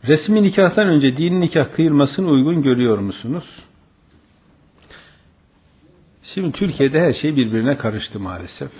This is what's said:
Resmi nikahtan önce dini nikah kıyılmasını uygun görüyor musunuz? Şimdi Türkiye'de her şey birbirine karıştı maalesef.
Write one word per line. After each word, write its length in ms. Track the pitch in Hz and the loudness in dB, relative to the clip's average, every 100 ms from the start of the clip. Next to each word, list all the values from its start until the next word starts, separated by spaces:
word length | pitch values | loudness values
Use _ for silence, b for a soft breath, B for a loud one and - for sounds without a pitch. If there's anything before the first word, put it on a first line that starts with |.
| - | 2
Resmi 360 | 156 180 214 | 0 2 2
nikahtan 440 | 202 190 185 190 208 | 2 4 2 2 2
önce 300 | 156 135 127 | 4 2 0
dini 220 | 170 185 | -2 0
nikah 360 | 170 165 131 - | 0 0 -2 0
kıyılmasını 540 | 160 147 139 165 185 | 2 2 2 0 2
uygun 320 | 139 139 170 | 2 2 2
görüyor 360 | 135 123 123 104 | 2 2 2 0
musunuz? 600 | 101 - 113 170 - - - _ _ _ _ _ _ _ _ _ _ _ _ b b b b _ _ _ _ _ _ _ _ _ | -2 -8 -8 -10 -10 -20 -20 _ _ _ _ _ _ _ _ _ _ _ _ b b b b _ _ _ _ _ _ _ _ _
Şimdi 280 | - 196 180 | -14 -6 -6
Türkiye'de 500 | - 196 131 135 151 | -4 -4 0 0 2
her 120 | 170 | 0
şey 220 | 120 151 147 | 0 -2 0
birbirine 420 | 117 110 117 117 | 0 0 -2 -2
karıştı 420 | 117 107 - 104 | -4 -6 -8 -10
maalesef. 520 | 95 87 85 - 69 | -10 -10 -14 -12 -14